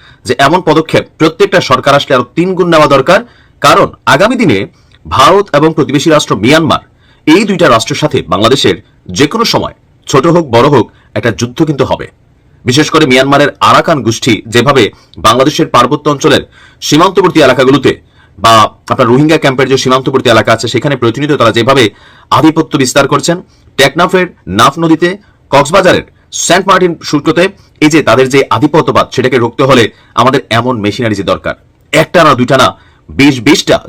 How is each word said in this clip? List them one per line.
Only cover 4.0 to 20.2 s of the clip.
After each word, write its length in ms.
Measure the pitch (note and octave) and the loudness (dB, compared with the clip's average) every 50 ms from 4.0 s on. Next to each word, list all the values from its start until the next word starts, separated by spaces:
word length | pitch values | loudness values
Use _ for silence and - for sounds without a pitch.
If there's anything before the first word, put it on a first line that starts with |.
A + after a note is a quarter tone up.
| _ | _
আগামী 300 | - B2+ C#3+ F#3 A3 C4 | 0 0 2 0 0 0
দিনে 320 | A3+ A#3+ E3 G#2+ F#2+ G#2+ E3+ _ _ _ _ _ _ _ D#2+ | 0 0 0 0 0 -2 -6 _ _ _ _ _ _ _ -6
ভারত 480 | F2 - C3+ D3+ F3+ G3+ G3+ - - | -2 0 2 4 2 2 0 0 -2
এবং 180 | D3 D3+ D#3+ D#3+ | 0 0 0 0
প্রতিবেশী 360 | - C#3+ B2 B2+ D3 - D#3+ | -2 -4 -2 -2 -2 0 2
রাষ্ট্র 260 | D#3 D3+ - - C#3+ | 2 2 2 -2 -4
মিয়ানমার, 440 | G#2+ F#2+ B2 D3 D#3+ E3 C3+ F2+ - - _ _ _ _ _ _ _ _ | -2 0 0 2 2 2 0 -4 -4 -6 _ _ _ _ _ _ _ _
এই 180 | - D#3 F#3+ A3+ | 2 2 2 2
দুইটা 260 | G3 G3+ E3 F3 D3+ | 0 0 0 2 2
রাষ্ট্রের 280 | A#2+ A2+ - - D3 - | 2 2 0 -4 -6 -4
সাথে 240 | - D3+ - G#2 | -4 -2 -2 -4
বাংলাদেশের 540 | E2 - F2 F#2+ G#2+ A2+ C3 C#3 - A2 F2 - - _ _ _ _ - | -4 -4 -4 0 0 0 0 0 0 -2 -2 -2 -8 _ _ _ _ -12
যে 200 | F#2 F2 C#3 D3+ | -2 -2 -2 -2
কোনো 180 | - A3 A#3 | 0 -4 -4
সময়, 280 | A3 - B2 F2 - - _ _ _ _ _ _ - | -2 -2 -4 -4 -6 -10 _ _ _ _ _ _ -2
ছোট 200 | - C#3 B2+ E3+ | -2 0 2 2
হোক 220 | D#3 F3 E3 C3+ | 2 2 0 2
বড় 180 | A2 A#2 B2 C#3+ | 0 2 2 4
হোক, 240 | D3 A#2+ G#2 - _ _ _ _ _ | 2 0 0 -2 _ _ _ _ _
একটা 180 | G#2+ - A#2+ | -4 -4 -4
যুদ্ধ 340 | G2+ - - A#2+ B2 - E3 | -4 -4 -6 -8 -2 -4 -2
কিন্তু 200 | D3+ D3 C3 B2+ | -2 -2 -4 -2
হবে। 220 | - F2 - - - _ _ _ _ _ _ _ _ _ _ _ | -4 -4 -6 -8 -16 _ _ _ _ _ _ _ _ _ _ _
বিশেষ 240 | - B2+ D3 D3+ - | -2 0 0 0 0
করে 160 | D#3+ D#3 D#3 | 2 0 2
মিয়ানমারের 420 | C3+ B2+ C3 C3 C#3 C#3+ C#3 D3 C#3 - _ | 2 2 2 2 2 2 2 0 0 -2 _
আরাকান 440 | - G#2+ A#2+ C#3+ D#3+ - E3 C#3+ A2 | 0 2 2 2 2 0 -2 -2 -2
গোষ্ঠী 380 | A2 A2+ - - C#3 A2+ F2+ - A2+ | -4 -4 -2 -2 -2 -2 -2 -4 -4
যেভাবে 440 | G#2+ A#2+ A#2 C#3 C#3 C3+ G#2+ F#2 - _ _ _ _ G2+ | -2 0 0 2 2 2 2 0 -2 _ _ _ _ -4
বাংলাদেশের 500 | - A2 A#2 B2 C3 D3 D3+ - D#3+ D3 | -2 0 2 2 0 0 0 -2 -4 0
পার্বত্য 420 | - A#2+ B2 B2 D3 C#3+ - D3+ | 0 0 0 0 -2 -4 -2 -4
অঞ্চলের 320 | D3 C3+ D#3 D#3 C3+ F#2 D2+ - _ - - - _ _ | -4 0 0 0 0 0 -2 -6 _ -20 -20 -20 _ _
সীমান্তবর্তী 600 | - - D3 D3+ F3 F#3+ F3+ G3+ F#3+ F3 C#3 D#3+ | -4 -2 0 2 2 2 2 0 0 2 2 2
এলাকাগুলোতে 600 | C#3+ B2+ B2+ C3 C3 B2+ C3+ B2+ - A#2+ - - _ _ _ _ _ _ _ - | 2 2 2 2 2 2 2 2 2 0 -2 -2 _ _ _ _ _ _ _ -4
বা 360 | - A2+ A2+ A2 G#2 - - _ _ - | 0 2 4 4 2 0 -2 _ _ -6
আপনার 180 | B2 - C3 A2+ | -2 -2 0 2
রোহিঙ্গা 300 | A#2+ C3 D3+ D#3 D#3+ D#3 | 2 2 2 2 0 0
ক্যাম্পের 320 | - C#3+ C3 B2+ C3+ B2 | 0 -2 0 0 0 0
যে 80 | C3+ C3 | 0 0
সীমান্তবর্তী 520 | - C3 B2+ C3 B2+ - C3+ B2 | 0 0 -2 0 -2 -2 -2 -2